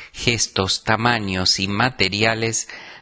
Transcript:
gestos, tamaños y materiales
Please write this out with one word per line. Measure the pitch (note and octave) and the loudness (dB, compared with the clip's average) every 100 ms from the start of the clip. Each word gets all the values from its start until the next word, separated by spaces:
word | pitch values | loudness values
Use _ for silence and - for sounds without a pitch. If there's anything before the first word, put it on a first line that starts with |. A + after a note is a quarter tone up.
| - | -16
gestos, | - - A#2 - - F#2+ - | -4 0 0 0 0 0 0
tamaños | - G#2+ A#2+ A#2 G2 F#2 F#2 - | 0 2 2 0 0 0 2 2
y | G2 | 0
materiales | G2+ B2+ - F#2+ G2+ A2 A2+ A2+ A2+ - - - - | 0 0 0 0 2 0 2 -2 -2 -6 -12 -18 -16